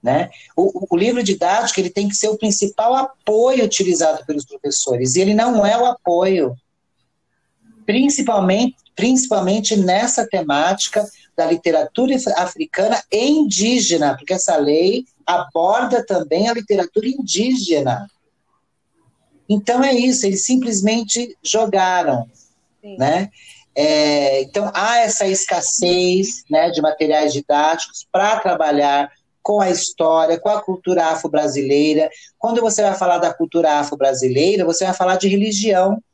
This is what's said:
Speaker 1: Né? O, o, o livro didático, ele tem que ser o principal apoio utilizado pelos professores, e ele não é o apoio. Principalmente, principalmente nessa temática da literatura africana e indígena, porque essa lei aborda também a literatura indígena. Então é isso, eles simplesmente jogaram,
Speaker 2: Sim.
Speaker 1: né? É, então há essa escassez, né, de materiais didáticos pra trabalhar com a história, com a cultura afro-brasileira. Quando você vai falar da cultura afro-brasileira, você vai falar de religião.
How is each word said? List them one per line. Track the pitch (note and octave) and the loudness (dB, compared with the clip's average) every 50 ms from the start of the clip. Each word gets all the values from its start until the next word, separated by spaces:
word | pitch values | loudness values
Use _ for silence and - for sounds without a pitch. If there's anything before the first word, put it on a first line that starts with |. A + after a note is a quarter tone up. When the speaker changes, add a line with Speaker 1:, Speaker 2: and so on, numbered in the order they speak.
| - | -2
Speaker 1:
Né? | A#2+ C3 D#3 F3+ - - - - - _ | 0 0 0 -2 -4 -10 -20 -20 -10 _
O, | - F3+ G3 - - F#3+ | 0 0 0 0 -4 -4
o, | - | -2
o | F3 | 0
livro | E3+ F#3+ A#3 A#3+ B3 A#3 | 0 2 2 0 0 0
didático, | G3 F#3 - F3 F3 F#3+ A3 A#3 - - - | -2 -2 0 0 0 0 0 0 -2 -2 -2
ele | F#3 F3+ | -4 -2
tem | - G3+ G3+ G3+ | -2 -2 -2 -2
que | G3+ | -2
ser | - - G#3+ | -2 -2 -2
o | G#3+ G#3+ | -2 0
principal | - G#3+ G3+ - - G3+ - - G#3+ A#3 B3+ | -2 -2 0 0 -2 -2 -2 0 0 2 2
apoio | C4 C4 C4 - _ _ - G#3+ A3 A#3 B3+ C4 B3+ A3+ | 0 0 -4 -8 _ _ 0 2 2 4 4 2 2 0
utilizado | G3 - - G3 F3+ F3 - E3 D#3 D3+ - - | 0 0 0 0 0 0 2 2 0 0 0 -4
pelos | - D3+ D3 C#3+ | -6 -6 -6 -6
professores, | _ - - - - - - - C3+ B2+ A#2+ B2+ B2+ C3+ | _ -18 -10 -8 -4 -4 -4 -2 -2 -2 -2 0 0 0
e | F3 | 2
ele | F#3+ G3 G#3 | 2 2 2
não | G#3+ A3+ B3 B3 G#3+ G3+ | 2 2 2 2 2 2
é | G3+ A3 | 2 2
o | A#3 A#3+ | 2 2
apoio. | B3 A#3+ - _ - F3 E3+ F#3 F#3+ F#3+ F3+ D3 B2+ B2+ B2+ _ _ _ _ _ _ _ _ _ _ _ _ _ _ _ _ _ _ _ _ _ _ _ _ - | 0 0 -2 _ -2 0 2 2 2 2 0 0 -2 -4 -10 _ _ _ _ _ _ _ _ _ _ _ _ _ _ _ _ _ _ _ _ _ _ _ _ -6
Principalmente, | - G#3+ B3 C4+ C#4+ C#4+ - C#4 B3 A3+ G3+ F#3 F#3 F#3 G#3 B3 B3+ B3+ _ _ _ _ | -2 0 2 2 2 0 0 -2 0 0 0 2 2 2 2 0 -2 -4 _ _ _ _
principalmente | - F3+ A#3+ C4 B3+ - - A3 G3+ F#3 F#3 G3 A3 G#3 - A3 | -2 0 2 2 2 2 0 -2 -2 0 0 -2 0 0 0 0
nessa | G3+ F#3+ F#3 F#3 G3 A#3 A#3+ - - A3 | 0 2 2 2 0 0 -2 -2 -2 -4
temática | A3 - F#3+ - D3 C#3+ C#3+ D#3 F3 G3 G3+ - - - A3 G#3 G#3 - _ _ _ _ | -2 -4 -4 -2 -2 -2 0 0 0 0 -2 -4 -4 -2 -4 -4 -4 -8 _ _ _ _
da | - E3 | -4 0
literatura | D#3 E3+ E3 _ E3+ D#3+ D#3+ - - _ - B3 C4 C#4 B3+ - G#3+ - | 0 0 0 _ 0 0 0 0 -2 _ -2 0 0 0 -2 -2 -2 -2
africana | - F3+ - - - D#3+ - - - G3 A3 A#3+ G#3+ - _ - | -2 -2 -4 -4 -8 -10 -8 -4 -2 -2 0 -2 -2 -4 _ -2
e | G#3 A#3+ C#4 | -2 2 2
indígena, | D4+ D#4 D4+ C#4 F#3+ - G3 A3+ B3 A#3+ G3+ - E3+ D#3+ D3 C#3+ C3 | 2 2 2 0 0 0 0 2 2 0 0 0 0 0 0 0 -2
porque | - - - F#3 | -4 -4 -6 -4
essa | F#3 - - F3 | -4 -2 0 0
lei | D#3 C#3+ C#3+ D3 D#3+ F3 F#3+ A3+ B3+ B3+ _ _ _ _ | 0 2 2 2 2 2 2 0 -2 -4 _ _ _ _
aborda | - F3+ F3 - - _ E3 E3 F#3 G#3 A#3+ B3+ B3 B3+ A#3 A3+ | -2 -2 -2 -2 -4 _ -2 0 0 0 0 0 0 -2 -2 -2
também | - G3 F3 D#3+ C#3+ D#3 E3+ G#3 A#3 | -2 -4 -4 -2 -2 0 0 0 0
a | A#3 | -2
literatura | A#3 G#3 - G#3 G3 F3+ E3+ _ G#3+ A3 B3+ | -4 -2 -2 -2 -2 -2 -2 _ -2 -2 -2
indígena. | C4+ C#4+ A#3+ F#3+ - F3 A3 B3+ C4 B3+ G3 F3 E3 D3 C3+ B2 A#2 G#2 G2+ G2+ _ _ _ _ _ _ _ _ _ _ _ _ _ _ _ _ _ _ _ _ _ _ _ _ _ _ _ _ | -4 -4 -6 -6 -2 -2 0 0 0 -2 0 0 0 0 0 -2 -4 -4 -6 -14 _ _ _ _ _ _ _ _ _ _ _ _ _ _ _ _ _ _ _ _ _ _ _ _ _ _ _ _
Então | G#3 G3+ - - A#3+ B3 C4+ | -2 -2 0 -2 0 2 2
é | C#4 C4 | 2 2
isso, | A#3+ A#3+ B3+ B3 - - | 2 2 2 0 0 0
eles | G3 F#3+ F#3+ - | -2 -2 -2 -2
simplesmente | - B3+ B3+ B3+ A#3 A3 G3 F#3+ G#3 A3 A#3 A3 G#3 - A#3 A#3+ A#3 - _ _ | 0 0 0 0 0 -4 0 0 0 0 0 -2 -4 -4 -4 -4 -8 -12 _ _
jogaram, | - - A3 A3+ G#3 G3 G3 F#3 F#3 F#3 F3+ F3 D3+ C3+ A#2+ A#2 - _ _ - _ _ _ _ _ _ _ | -2 0 0 0 2 2 2 2 2 2 0 0 0 -2 -4 -4 -8 _ _ -20 _ _ _ _ _ _ _
Speaker 2:
Sim. | _ G#3 G3 | _ -18 -6
Speaker 1:
né? | - C3 C#3 D#3 F3+ G3 G3+ _ - - - - - _ _ _ | -2 0 0 0 0 -2 -4 _ -18 -20 -20 -20 -20 _ _ _
É, | C3+ D3 D3+ D#3 D3+ D3+ D3+ D3 D3 C#3 C3+ C3+ C3+ C3+ | -2 0 2 2 2 2 2 2 2 2 2 0 0 -2
então | C3+ - G#3 G#3 G3+ - | -2 -4 -4 -4 -2 -4
há | E3+ G3 A3 A#3+ A#3+ | -2 -2 0 2 2
essa | A#3 G#3+ G#3 - G#3 | 2 2 0 -2 -2
escassez, | F#3+ F#3+ F#3 - - F#3 F3 - - - - - F3+ F3+ F3+ F3+ F3+ F3+ F#3 G3 G#3+ - - - _ | -2 -2 -2 -2 -2 -4 -4 -2 -4 -4 -2 0 0 2 2 2 2 2 0 0 -2 -4 -12 -8 _
né, | - D3+ E3 F3 | 0 2 2 2
de | E3+ E3 | 0 0
materiais | D3+ D#3 D3+ - D#3+ D3 D3+ D3+ D3+ D3 C#3 | 0 0 0 0 0 2 2 2 2 0 -2
didáticos | C#3+ C#3+ _ D3 D3 D3+ D#3 E3 E3 - - - - - _ | -4 -2 _ 0 2 2 2 0 -2 -6 -12 -14 -20 -20 _
pra | _ F3+ G3 G#3 A3 A3 | _ 0 2 2 0 0
trabalhar | - F#3+ F3 - D#3+ D3+ D3 C#3+ C#3+ C#3+ C#3+ C#3+ C#3+ D3 _ _ _ _ _ _ _ | 0 -2 0 0 0 0 2 2 2 2 2 2 0 -2 _ _ _ _ _ _ _
com | - G#3 G#3 | -2 0 0
a | G3 F3+ | 2 0
história, | F3 E3+ - - - - E3 D#3+ D#3+ E3 D#3+ D#3+ E3+ E3+ | 0 -2 -4 -8 -4 -2 0 2 2 4 2 2 0 0
com | - G3+ | 0 -2
a | G#3 G#3 - | -2 -2 -2
cultura | - F#3 F#3 _ F3+ F3+ E3+ E3 | -6 -8 -6 _ -2 0 0 2
afro-brasileira. | D#3+ D#3+ D#3 - D#3 D3 - - G3+ - C#3+ C3+ C3+ C#3+ C#3+ D3 D#3 D3+ D3+ D#3 D#3 - - - - _ _ | 0 -2 -2 -4 -4 -2 0 -2 0 -2 -2 -2 0 2 2 4 4 4 2 0 0 -2 -10 -20 -20 _ _
Quando | - - A#3 A#3+ | -4 -2 0 0
você | A3+ A3+ - G#3+ G#3 | 0 0 0 2 2
vai | G3+ F#3+ | 0 0
falar | F#3+ F#3 F3+ F3 E3+ | 0 0 0 0 2
da | F3 E3+ - | 0 -2 -2
cultura | - E3 D#3 - E3+ E3 D#3 D3 D3 | -2 -6 -2 0 0 2 2 2 2
afro-brasileira, | C#3+ C#3+ - C#3+ C3+ C3+ C3 B2+ B2+ B2+ B2+ C3+ D#3 F3+ G3+ G3 F3+ | -2 -4 -4 0 0 0 0 0 0 0 2 2 2 2 2 2 0
você | D#3+ E3+ - F#3+ | 0 0 -2 -2
vai | F#3 F3+ | -2 -2
falar | - F#3 F#3 F#3 | 0 0 0 0
de | F#3 G3 G3 | 2 2 2
religião. | F#3+ G3 G3+ A3 G#3 G3 G#3 G#3+ G3+ F#3 F#3 G3 G#3 A3+ _ _ | 2 2 0 0 -2 -2 0 2 2 2 2 2 0 -2 _ _